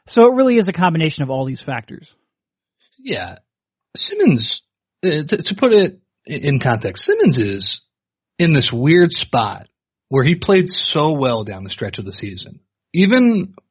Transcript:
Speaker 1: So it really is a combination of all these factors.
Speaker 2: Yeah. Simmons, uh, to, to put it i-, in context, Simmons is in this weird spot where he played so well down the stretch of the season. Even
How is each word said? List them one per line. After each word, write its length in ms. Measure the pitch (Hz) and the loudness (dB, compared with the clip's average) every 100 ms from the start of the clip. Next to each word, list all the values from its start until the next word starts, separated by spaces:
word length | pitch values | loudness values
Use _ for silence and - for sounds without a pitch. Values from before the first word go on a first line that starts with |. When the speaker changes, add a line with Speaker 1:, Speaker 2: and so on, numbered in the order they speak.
| _ | _
Speaker 1:
So 160 | - | 6
it 100 | 233 | 6
really 220 | 262 262 233 | 6 4 4
is 120 | 190 | 2
a 40 | |
combination 500 | 165 180 160 156 147 | 0 0 2 0 -2
of 80 | 131 | -4
all 140 | 135 | -4
these 180 | 135 131 | -4 -8
factors. 440 | - 123 - 135 - _ _ _ _ _ _ _ _ _ | -8 -10 -10 -18 -20 _ _ _ _ _ _ _ _ _
Speaker 2:
Yeah. 380 | 262 113 87 92 _ _ _ _ _ - | -8 -8 -8 -14 _ _ _ _ _ -12
Simmons, 640 | - 415 339 127 113 - - _ _ _ | -8 -2 0 0 -4 -10 -14 _ _ _
uh, 40 | 185 151 147 | -4 -4 -4
to, 80 | 202 | -6
to 180 | 160 196 | -6 -2
put 140 | 254 | 2
it 280 | 208 180 - _ _ - | 4 2 -2 _ _ -14
i-, 60 | |
in 280 | 151 147 135 | -6 -2 -2
context, 420 | 131 113 107 - | 0 -2 -4 -4
Simmons 340 | - 427 311 127 | -2 2 2 2
is 420 | 101 98 95 - _ _ _ _ _ - | -2 -4 -8 -10 _ _ _ _ _ -2
in 160 | 170 | 2
this 160 | 147 - | 2 0
weird 400 | 120 143 175 175 | -2 2 4 4
spot 560 | - - 127 107 98 - _ _ _ _ | 0 -4 -2 -2 -6 -16 _ _ _ _
where 160 | 135 | 0
he 100 | 131 175 | 2 0
played 280 | - 190 180 | 2 2 2
so 440 | - - 156 151 | -2 -4 -2 0
well 320 | 147 131 113 | 0 0 -2
down 200 | 107 95 | -6 -10
the 60 | 98 | -14
stretch 280 | - 101 - | -10 -10 -8
of 80 | 98 | -12
the 60 | |
season. 480 | - 101 95 - - _ _ _ | -12 -12 -12 -16 -20 _ _ _
Even 600 | 170 196 254 240 214 - - _ | 0 4 4 4 2 -2 -12 _